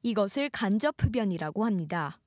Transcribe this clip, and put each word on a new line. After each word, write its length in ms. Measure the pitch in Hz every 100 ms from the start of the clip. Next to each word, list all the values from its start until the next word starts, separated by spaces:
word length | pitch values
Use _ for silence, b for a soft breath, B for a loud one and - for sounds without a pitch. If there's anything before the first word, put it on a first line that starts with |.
이것을 460 | 240 214 202 - 285
간접 460 | - 220 220 294 -
흡연이라고 680 | - 240 208 170 156 175 226
합니다. 520 | 196 156 170 143 -